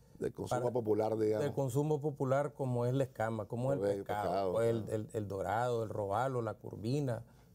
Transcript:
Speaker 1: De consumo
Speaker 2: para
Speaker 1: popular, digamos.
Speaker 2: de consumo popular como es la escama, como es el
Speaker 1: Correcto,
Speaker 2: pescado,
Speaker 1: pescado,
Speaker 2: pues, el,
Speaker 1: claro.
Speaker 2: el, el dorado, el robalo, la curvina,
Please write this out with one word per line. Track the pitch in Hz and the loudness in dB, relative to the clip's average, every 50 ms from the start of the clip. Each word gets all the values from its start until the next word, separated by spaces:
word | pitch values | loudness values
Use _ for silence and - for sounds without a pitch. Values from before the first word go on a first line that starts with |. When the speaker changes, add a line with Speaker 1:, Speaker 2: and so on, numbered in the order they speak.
| - - - - | -20 -18 -10 -6
Speaker 1:
De | - 64 - | -6 -6 -4
consumo | - 98 - 123 123 | -4 -4 -2 0 0
Speaker 2:
para | 123 120 113 | 0 0 0
Speaker 1:
popular, | 123 107 104 107 104 107 110 110 | 0 2 2 2 4 2 2 2
digamos. | 110 110 107 107 107 147 | 2 2 2 2 2 0
Speaker 2:
de | 143 - | -2 0
consumo | 143 139 131 120 143 147 156 156 139 | -2 -2 0 0 0 2 2 0 0
popular | 139 156 139 - 143 127 131 143 147 147 - | 0 -2 -2 -2 0 2 2 2 2 0 -4
como | - 139 127 123 120 120 | -4 -2 -2 0 0 2
es | 123 127 | 2 2
la | 139 131 | 2 0
escama, | - - - 110 113 110 107 101 | 0 -2 -4 -2 -2 -2 -4 -6
como | - 123 117 127 135 | -6 -4 -2 0 0
es | 139 | 0
el | 139 | 2
Speaker 1:
Correcto, | 98 101 101 101 98 | 2 2 0 0 -2
Speaker 2:
pescado, | - 104 104 101 | -2 -2 0 0
Speaker 1:
pescado, | 87 90 98 98 92 | 2 2 2 2 2
Speaker 2:
pues, | 90 110 113 117 | 2 2 2 2
el, | 117 113 104 | 2 0 -2
Speaker 1:
claro. | 90 110 | -2 -4
Speaker 2:
el, | 110 107 - - | -4 -4 -4 -6
el | 110 104 | -6 -4
dorado, | 98 98 95 87 90 101 117 123 123 120 113 113 | -4 -4 -2 -2 0 0 2 2 2 0 0 -2
el | 101 | -2
robalo, | 104 107 104 98 98 113 127 135 131 123 | -2 -4 -2 0 2 2 2 2 0 -2
la | 113 107 104 | -2 -2 -4
curvina, | - - - - 98 98 117 135 151 143 127 113 113 120 - - - - - - | -6 -10 -12 -10 -6 -2 -2 0 0 0 0 -2 -4 -6 -12 -20 -20 -20 -16 -10